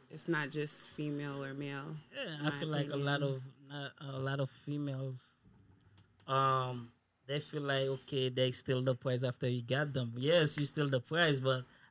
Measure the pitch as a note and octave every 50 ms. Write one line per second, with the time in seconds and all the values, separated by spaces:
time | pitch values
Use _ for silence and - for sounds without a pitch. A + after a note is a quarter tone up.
0 | - - - D3+ - - E3+ D3+ D3 C3+ C#3 D3+ D3 D3 - - - - - -
1 | D3+ D3+ D3 C#3+ D3 C#3+ C#3 C#3 C#3 C3+ C3+ C#3 C#3+ C#3+ C#3 C#3 C#3 D#3+ D#3+ D3+
2 | - - - - C4+ G3 D#3+ C#3+ D3 D3+ D3 C#3+ E3+ D#3 D3+ C#3+ D3 D3 C#3+ C#3+
3 | C#3+ C#3 C#3+ C#3+ D3 C#3 C#3 C3 B2+ C3+ - - - - C#3 C#3+ C#3 C#3 - -
4 | D3+ C#3 C3+ C3+ C3+ C3+ C#3 C#3 C#3 C3 - - - - D3 D3 D3 C#3+ C3+ C3
5 | C3+ C3+ C3 B2+ - - - - _ - - - - - - _ _ - - -
6 | - _ _ _ - - C3+ C3+ C3+ C3+ C3 C3 B2+ B2+ B2+ B2 A#2 A#2 - _
7 | _ _ _ _ _ - C#3 D3+ D#3 - - D3+ D3 C#3 C#3 C3+ C3+ C3+ C3+ C3
8 | - - - C3+ C3 B2+ B2 B2+ B2+ B2+ B2+ - - - C3+ B2+ B2+ C3 B2+ B2
9 | - C3+ B2+ B2 C3 B2+ B2 - - B2 B2 B2 A#2 A#2 B2+ C#3 D3+ D3 C3+ C3
10 | B2+ A#2 A2+ A#2+ B2+ D3 E3+ F3 D#3 D3 - - C#3+ C#3 - D3+ D3 C#3+ C3+ B2+
11 | - - D#3 E3 F3 D#3+ C#3+ C3 B2+ C3 C3 C3 B2+ - - - - -